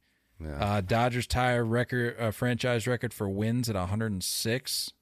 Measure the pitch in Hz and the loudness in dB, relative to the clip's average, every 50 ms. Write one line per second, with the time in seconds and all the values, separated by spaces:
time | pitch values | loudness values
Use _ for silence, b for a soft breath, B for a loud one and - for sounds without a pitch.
0 | _ _ _ _ _ _ _ - 80 78 71 71 107 101 104 104 92 95 117 113 | _ _ _ _ _ _ _ -10 -8 -8 -4 -2 0 0 2 0 2 2 2 4
1 | 123 127 120 123 - - - 123 127 127 123 120 117 113 113 120 123 - 127 123 | 4 2 2 0 -2 0 0 2 2 2 2 2 2 2 2 2 2 0 0 0
2 | 120 120 - 113 117 110 101 - 127 123 120 - - 123 120 113 104 123 123 110 | 0 -2 -2 -2 -2 -2 0 0 0 0 0 2 2 0 0 2 2 0 0 0
3 | - 107 - - 107 98 98 101 107 113 117 127 120 113 101 92 90 92 101 110 | -2 -4 -4 -4 -2 -2 0 0 0 2 2 2 0 0 0 0 0 0 0 0
4 | 113 110 101 90 - - - - - 113 117 127 - - - - - - - _ | 0 0 0 -2 -2 -2 -2 -2 0 0 0 -2 -2 -4 -4 -4 -4 -6 -10 _